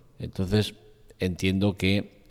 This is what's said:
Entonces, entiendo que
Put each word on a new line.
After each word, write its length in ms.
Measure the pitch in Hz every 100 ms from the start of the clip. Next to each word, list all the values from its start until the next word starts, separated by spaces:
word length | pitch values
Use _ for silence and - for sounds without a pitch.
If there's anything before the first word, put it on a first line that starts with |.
| - -
Entonces, 560 | 120 - 92 104 101 - - - - -
entiendo 580 | 92 85 95 95 101 92
que 480 | 95 101 - - -